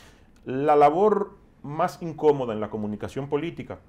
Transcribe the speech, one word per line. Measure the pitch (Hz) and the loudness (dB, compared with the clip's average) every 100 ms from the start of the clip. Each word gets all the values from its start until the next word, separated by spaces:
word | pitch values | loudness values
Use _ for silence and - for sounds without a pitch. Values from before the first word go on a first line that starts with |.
| - _ _ _ 120 | -20 _ _ _ -8
La | 131 151 147 | -2 4 6
labor | 147 165 208 202 196 - _ _ | 6 6 2 2 -2 -10 _ _
más | 139 156 175 - | -12 -4 -4 -4
incómoda | 170 151 151 139 120 | -12 0 2 2 -2
en | 107 | -4
la | 101 | -6
comunicación | 107 104 104 104 135 139 | -6 -6 -8 -8 -10 -6
política | 147 165 156 - 92 | -6 -6 -10 -14 -16